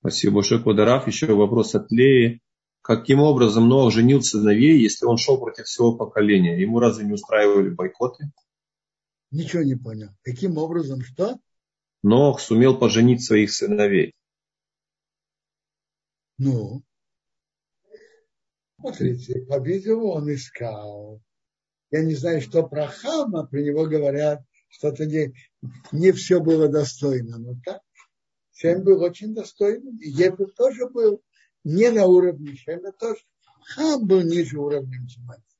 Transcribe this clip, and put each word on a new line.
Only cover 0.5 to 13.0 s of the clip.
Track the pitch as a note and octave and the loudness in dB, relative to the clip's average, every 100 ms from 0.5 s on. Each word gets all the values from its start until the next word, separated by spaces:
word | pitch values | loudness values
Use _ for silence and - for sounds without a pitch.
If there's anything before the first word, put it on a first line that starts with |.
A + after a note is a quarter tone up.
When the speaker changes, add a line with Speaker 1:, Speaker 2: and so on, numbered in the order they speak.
| A2+ | 0
Speaker 1:
Квадараф. | - G#2 G#2+ C3 A2+ | 2 2 2 2 -2
Еще | - D#3 G#2 | -4 0 2
вопрос | G2+ A#2 G#2 G#2 | 2 0 0 -4
от | - | -2
Леи. | A2+ C3 C3 A#2 A#2 _ _ _ _ | 4 6 6 2 -2 _ _ _ _
Каким | - A2+ A#2+ C3+ | -4 -2 2 4
образом | D3+ B2+ A#2 A2 A#2 | 4 4 2 4 4
Ноах | C3 B2 | 6 4
женил | A2 A#2+ C#3 | 4 4 4
сыновей, | C3+ G#2+ G#2+ G#2 C#3+ D#3 | 2 0 2 6 6 6
если | G#2+ - A#2+ | 4 0 0
он | A2 | 0
шел | - C3 | 2 0
против | A2+ - - | -2 -12 -14
всего | - A#2+ A#2 | 0 2 2
поколения? | G#2 A2 G#2 G2 F2 F2 | -6 0 2 4 2 0
Ему | G2+ A#2 | -2 2
разве | A#2+ A2 G#2 | 2 0 -6
не | |
устраивали | G#2 - G#2+ G#2 G2+ F#2+ | -8 -2 2 2 2 0
бойкоты? | F2 F#2 _ B2 - D3 _ _ _ _ _ _ _ _ _ _ | -4 -10 _ -8 -6 -16 _ _ _ _ _ _ _ _ _ _
Speaker 2:
Ничего | C#3+ E3+ E3+ | -10 -6 -2
не | C#3 B2 | -2 -4
понял. | A#2 A2 G#2 _ | -8 -14 -16 _
Каким | B2+ B2 F#3+ D#3 | -14 -6 -6 -4
образом | D#3+ E3+ C#3+ C3+ | -4 -6 -6 -8
что? | A#2+ - G3+ B3+ _ _ _ _ _ _ | -12 -6 -6 -6 _ _ _ _ _ _
Speaker 1:
Ноах | G2+ A#2+ C#3+ - | 2 4 4 0
сумел | - A2+ C3 B2+ | -2 4 4 4
поженить | A#2 G#2+ | 2 4